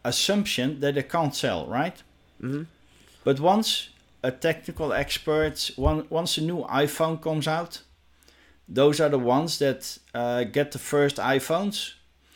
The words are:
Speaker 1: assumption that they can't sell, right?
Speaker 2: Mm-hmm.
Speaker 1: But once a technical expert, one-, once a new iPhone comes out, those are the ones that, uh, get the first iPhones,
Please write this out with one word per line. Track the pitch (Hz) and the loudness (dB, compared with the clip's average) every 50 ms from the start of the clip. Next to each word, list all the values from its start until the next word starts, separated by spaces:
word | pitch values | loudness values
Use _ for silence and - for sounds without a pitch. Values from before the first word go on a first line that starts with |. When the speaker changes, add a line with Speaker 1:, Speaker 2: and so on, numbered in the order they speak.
| - | -6
Speaker 1:
assumption | 120 127 - - - 202 208 202 - - 127 123 139 151 135 | -4 -2 0 0 2 2 0 0 0 -2 0 0 -2 -2 0
that | 139 143 139 | -2 0 0
they | 143 131 | 0 -2
can't | - - 170 160 139 - | -2 -2 0 0 0 -2
sell, | - - 123 92 82 67 | -2 -2 0 0 -2 -4
right? | 67 104 131 160 185 - - - _ _ _ _ _ _ - | -4 -2 -2 -2 -2 -6 -10 -20 _ _ _ _ _ _ -10
Speaker 2:
Mm-hmm. | - 127 139 147 165 160 _ _ _ _ _ _ - _ _ _ - | -8 -6 -6 -6 -8 -10 _ _ _ _ _ _ -20 _ _ _ 0
Speaker 1:
But | 135 139 135 | 0 0 4
once | 151 180 202 220 220 - - - - - - _ _ _ _ - - | 4 4 4 4 2 0 -2 -4 -4 -10 -18 _ _ _ _ -4 -4
a | 131 | -4
technical | - - - 165 160 160 - - 160 - 160 135 98 | -4 0 -2 -2 -2 -2 -6 -12 -8 -6 -4 -2 0
expert, | 127 139 - - - - 160 151 156 156 151 151 - - - - | -2 -2 -2 -4 -6 -2 0 0 2 2 0 -2 -4 -6 -6 -4
one-, | - 135 151 156 156 - - | 0 2 2 2 2 -4 -2
once | 160 165 175 165 - | -2 -2 -2 0 -2
a | 156 | -2
new | 156 165 175 165 120 | -2 -2 -2 -4 -4
iPhone | - - 135 147 143 147 - 160 160 165 160 | -2 2 2 2 2 2 0 0 0 0 -2
comes | - 160 156 156 143 | -4 -2 -2 -2 0
out, | 160 156 170 170 - - - - _ _ _ _ _ _ _ _ - _ _ _ _ _ _ _ | -2 -2 -2 -4 -8 -12 -18 -20 _ _ _ _ _ _ _ _ -20 _ _ _ _ _ _ _
those | - 98 127 143 151 147 160 | -4 2 6 6 6 6 6
are | 156 147 | 2 2
the | 143 131 | 2 2
ones | 120 120 127 139 165 160 - - | 4 4 4 4 2 0 -2 0
that, | 143 135 123 - - - - - _ _ - | 0 0 0 -2 -6 -12 -14 -14 _ _ -6
uh, | 120 120 120 120 123 123 | -4 -2 0 0 0 -2
get | 104 120 143 143 147 | 0 0 0 0 0
the | - 127 | -4 -10
first | - - 147 147 143 139 143 | -6 0 2 4 4 4 2
iPhones, | - 101 127 139 135 - - 160 180 208 202 202 - - - - _ - _ _ _ _ _ _ | 0 0 2 2 2 0 0 -2 -2 -2 -2 -4 -4 -8 -8 -12 _ -20 _ _ _ _ _ _